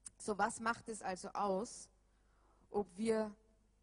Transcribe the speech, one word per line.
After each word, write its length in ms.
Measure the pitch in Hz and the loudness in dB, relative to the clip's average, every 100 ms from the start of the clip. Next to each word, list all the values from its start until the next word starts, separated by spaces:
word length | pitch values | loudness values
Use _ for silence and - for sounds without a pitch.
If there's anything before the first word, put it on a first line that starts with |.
| - - | -20 -8
So, 200 | - 196 | -2 2
was 220 | 214 - | 2 2
macht 280 | 226 226 - | 0 0 -4
es 140 | 214 | -6
also 260 | 185 185 196 | -4 -4 -4
aus, 580 | - 202 190 240 - - _ _ _ _ _ _ _ - | 0 2 2 -2 -8 -16 _ _ _ _ _ _ _ -4
ob 160 | 208 202 180 | -2 0 0
wir 380 | 226 220 214 208 _ _ _ _ | 2 4 2 -4 _ _ _ _